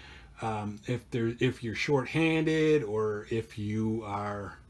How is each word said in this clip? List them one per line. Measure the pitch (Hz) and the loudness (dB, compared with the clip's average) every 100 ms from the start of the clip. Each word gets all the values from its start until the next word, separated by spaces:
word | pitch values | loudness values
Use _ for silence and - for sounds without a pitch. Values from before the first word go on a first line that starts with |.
| - - - - | -20 -20 -20 -10
um, | 113 110 104 104 - | -6 -4 -6 -8 -6
if | 120 - | -6 -4
there, | 120 113 117 | -2 -2 2
if | 131 120 | 0 0
you're | 117 | -6
shorthanded, | 98 - 139 127 156 160 160 160 156 156 151 | -4 2 2 2 2 4 4 2 4 6 4
or | 202 214 214 208 - | 2 0 0 -2 -2
if | 113 110 107 | -4 -4 -4
you | 104 110 110 110 104 | -2 0 0 -2 -4
are | 101 104 104 95 - - | -6 -4 -6 -8 -12 -20